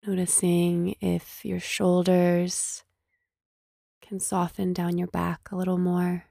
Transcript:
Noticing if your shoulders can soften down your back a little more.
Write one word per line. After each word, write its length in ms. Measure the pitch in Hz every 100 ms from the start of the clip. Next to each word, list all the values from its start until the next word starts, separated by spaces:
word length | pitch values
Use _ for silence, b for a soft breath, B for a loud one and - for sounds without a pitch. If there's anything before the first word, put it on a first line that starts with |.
| 208
Noticing 880 | 185 180 - 180 175 175 175 175 202
if 440 | 190 175 - -
your 140 | - 180
shoulders 1300 | - - 185 180 180 180 175 175 180 - - - _ _ _ _ _ _ _ _ _ _ _ _
can 200 | - 196
soften 520 | - 190 175 - 185
down 240 | 180 175 175
your 120 | 180
back 420 | 180 175 170 -
a 60 | 185
little 200 | 185 180
more. 480 | 180 180 180 175 -